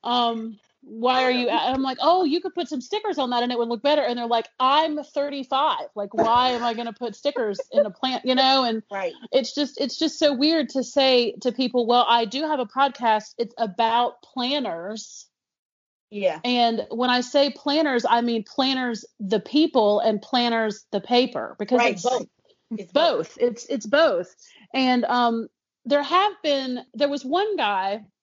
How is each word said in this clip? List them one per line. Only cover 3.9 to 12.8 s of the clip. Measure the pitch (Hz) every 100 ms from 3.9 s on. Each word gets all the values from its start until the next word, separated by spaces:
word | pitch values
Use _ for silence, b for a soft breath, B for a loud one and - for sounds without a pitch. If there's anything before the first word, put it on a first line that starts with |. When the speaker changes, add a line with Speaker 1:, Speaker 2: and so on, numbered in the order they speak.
| 302
Speaker 1:
And | 247 220
they're | 240
like, | 233 233 _
"I'm | 262 285 320 302
thirty-five. | 277 - 285 277 262 269 302 214 - -
Like, | 202
why | - 226 240 254
am | 247
I | 240 226
gonna | 233
put | 220 240 -
stickers | 285 370 220 202 -
in | - -
a |
plant?" | 175 262 254
You | 254 254
know? | 262 269
And | 247 226 -
Speaker 2:
Right. | 196 185 - 233
Speaker 1:
it's | 269 247 -
just, | 285 -
it's | 277 -
just | 320 -
so | 302
weird | 262 294 330 262
to | 269
say | 247 - 262 254 240 -
to | 254
people, | 247 254 247 226
"Well, | 240 247
I | 233 226
do | 247
have | 311 302
a | 233
podcast. | 262